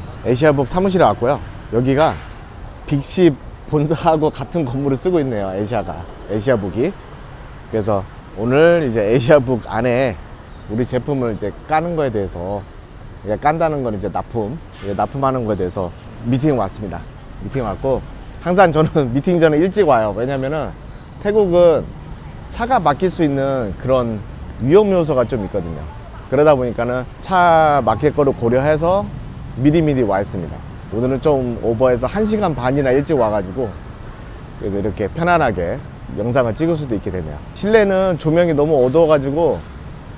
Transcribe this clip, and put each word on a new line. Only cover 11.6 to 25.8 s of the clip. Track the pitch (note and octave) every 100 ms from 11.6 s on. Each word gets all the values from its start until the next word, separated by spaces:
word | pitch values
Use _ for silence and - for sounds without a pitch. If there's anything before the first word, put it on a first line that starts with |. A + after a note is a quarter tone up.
| -
까는 | D#3 E3+ E3
거에 | C#3
대해서, | G#2+ F#2 F2 F2+ G2+ G2 - - - - -
이제 | G2 G#2+
깐다는 | C#3+ D#3+ E3 D3
건 | B2 G#2
이제 | G2
납품, | F#2 - A#2 G#2 E3 - -
이제 | G2
납품하는 | G2+ G#2 C#3 C3+ C3
거에 | A2 F#2+
대해서 | F2+ G2+ F2+ - - -
미팅 | A#2 B2+ D#3 B2+
왔습니다. | F#2+ - G2+ E2+ - - - -
미팅 | - C3+
왔고, | A2 F#2 C3+ A#2 - - - -
항상 | E3+ F3+ F3+
저는 | D3+ D#3
<laughs> | E3+ C3
미팅 | B2+ F#3+ F3
전에 | D#3+ D3+
일찍 | F#3 G3 E3+
와요. | A#2+ G#2+ G2
왜냐면은 | B2+ C3+ C3 D#3 A2+ - - - - -
태국은 | G3+ G#3+ G3 F3 F3 C#3+ D#2+ - - - - - -
차가 | - A#3 B3+
막힐 | D3+ C#3 F#3
수 | F3
있는 | D#3 C#3 C3+ C3+ G#2+ -
그런 | B2 C3 A#2 G#2+ - - - -
위험 | A#2 F#3 G#3
요소가 | F#3 D#3 C3
좀 | A2+ C3 F#2
있거든요. | G#2 E2+ D#2